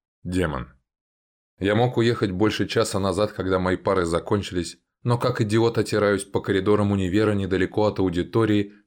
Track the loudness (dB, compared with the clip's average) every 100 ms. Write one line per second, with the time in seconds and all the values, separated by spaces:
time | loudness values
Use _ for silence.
0 | _ _ -6 -2 -2 -4 -10 -16 _ _
1 | _ _ _ _ _ -4 0 2 2 2
2 | 0 0 -2 0 0 0 -2 -2 -2 -2
3 | -2 0 -2 -2 -2 0 0 0 0 0
4 | 0 -2 -2 -2 -2 -6 -6 -10 _ _
5 | -4 -2 0 -2 0 2 2 0 -2 0
6 | 2 2 -2 -4 -2 0 2 2 2 0
7 | 0 2 2 0 0 0 0 0 0 2
8 | 0 0 -2 0 2 2 0 -8